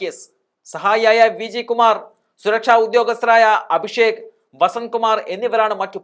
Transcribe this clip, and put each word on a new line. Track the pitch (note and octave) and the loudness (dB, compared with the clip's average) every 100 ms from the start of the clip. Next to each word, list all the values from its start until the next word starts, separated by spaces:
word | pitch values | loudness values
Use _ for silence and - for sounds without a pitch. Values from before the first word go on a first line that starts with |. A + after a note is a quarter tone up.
കേസ്. | F#3+ - - _ _ _ - | -10 -12 -20 _ _ _ -16
സഹായിയായ | D#3 G3 A3 A3 A3+ A3+ - | -6 -2 2 2 4 4 2
വി | A3+ | -10
ജി | A#3 A#3+ | -8 -8
കുമാർ, | A#3 A#3 G#3+ - _ _ _ | -2 0 0 -6 _ _ _
സുരക്ഷാ | G3+ A3 B3 A#3 A3 | -4 -2 2 2 4
ഉദ്യോഗസ്ഥരായ | A#3+ A#3 A3+ A#3 A3+ A3 G#3+ - E3 | 0 0 -2 2 4 4 2 0 -4
അഭിഷേക്, | G#3 A#3+ A3+ A3 - _ _ C3+ | -2 0 0 0 -10 _ _ -2
വസന്ത് | F3+ A#3 A#3 | -2 -2 -8
കുമാർ | A#3 A3+ G#3+ - | -2 0 -2 -4
എന്നിവരാണ് | F#3 A#3 A3 G#3+ G3+ | -8 -4 0 0 -2
മറ്റു | F#3+ G3 | -8 -10